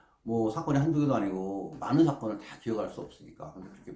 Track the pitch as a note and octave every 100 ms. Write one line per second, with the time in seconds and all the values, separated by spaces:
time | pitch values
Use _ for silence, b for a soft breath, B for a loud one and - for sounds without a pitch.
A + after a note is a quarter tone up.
0 | b b A2+ A#2 A2 A2 D3+ C#3 D#3 D3+
1 | C#3+ A#2 G2 F#2 F#2+ G2 E2+ - A#2 D3
2 | D#3+ - A2 G#2 - - A2+ G#2+ F#2 F#2+
3 | F2 - - - - G2 F#2+ - -